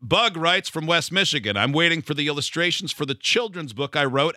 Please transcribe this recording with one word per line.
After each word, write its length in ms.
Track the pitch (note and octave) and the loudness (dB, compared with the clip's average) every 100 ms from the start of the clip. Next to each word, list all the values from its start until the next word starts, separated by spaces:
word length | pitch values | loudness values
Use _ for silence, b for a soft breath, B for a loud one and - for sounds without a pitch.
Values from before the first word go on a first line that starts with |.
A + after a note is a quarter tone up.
Bug 360 | A#2+ F3+ A#3 E3 | 0 2 2 0
writes 320 | E3 F#3 - | 2 0 0
from 180 | E3 D#3 | -4 0
West 260 | E3+ - | 0 2
Michigan, 440 | F#3 F3+ D3 G#2 G2+ | 0 0 0 0 0
"I'm 140 | A#2+ | 2
waiting 320 | D3 E3+ E3 | 4 4 2
for 100 | - | -2
the 120 | D3 D3 | -2 -2
illustrations 640 | C#3+ C3+ D#3+ F3 E3 E3+ | -2 -4 -2 0 -2 -6
for 160 | - C#3+ | -6 -6
the 80 | |
children's 580 | C3+ - A#3 A#3 F3+ D3 | -4 0 0 0 -4 -10
book 220 | A2 C#3 | -6 -2
I 100 | D3+ | 0
wrote 300 | C#3 C3+ D#3 | 2 2 0